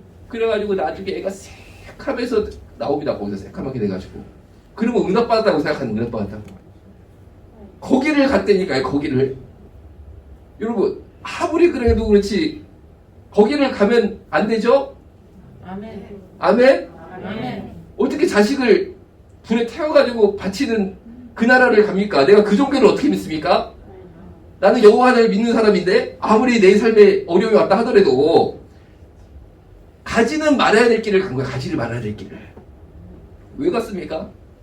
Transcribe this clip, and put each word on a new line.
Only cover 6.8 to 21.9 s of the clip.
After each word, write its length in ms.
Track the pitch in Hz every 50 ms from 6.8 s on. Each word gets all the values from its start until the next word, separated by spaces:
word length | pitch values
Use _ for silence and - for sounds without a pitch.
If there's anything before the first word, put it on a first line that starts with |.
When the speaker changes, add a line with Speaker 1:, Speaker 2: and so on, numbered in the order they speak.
| - - - - - - - - - - - - - - - - - - - -
Speaker 1:
거기를 460 | - - - 254 285 311 302 285 269 262
갔다니까요, 540 | - 202 190 - 202 185 185 - 131 135 135
거기를. 540 | - 143 143 - - 131 127 135 131 - - - - - - - - - - - - - - - - - - - - - - - - - -
여러분, 400 | - 226 233 202 170 139 - - - - - - -
아무리 480 | - - - - 349 311 339 339 349
그래도 360 | - - 240 233 226 214 226 220
그렇지, 540 | 208 202 196 - 220 185 156 - - - - - - - - - - - - _ _ - - -
거기를 400 | - - 214 240 294 294 277 247
가면 480 | 208 - 202 220 240 233 208 190 - - - -
안 160 | - 151 208 220
되죠? 480 | 226 220 196 240 262 277 277 - - - - - - _ _ - - - - - - - -
Speaker 2:
아멘. 560 | 180 185 196 214 226 220 196 - - 202 - - - - -
Speaker 1:
아멘? 520 | - 175 202 240 247 262 277 349 - - - - - - - - -
Speaker 2:
아멘. 480 | 196 208 220 247 247 202 196 196 - - - - - -
Speaker 1:
어떻게 300 | - 220 294 285 - -
자식을 680 | - 208 208 208 - 277 277 254 233 196 - - - - - - _ _ _ - - - - -
불에 220 | - 226 240 233
태워가지고 680 | - - - 311 302 320 294 254 240 233 226 208 196 -
바치는 600 | - - 196 196 - 277 226 226 208 196 190 - - - - - - - - -
그 100 | - 233
나라를 420 | 233 254 254 254 247 220 208 202
갑니까? 400 | -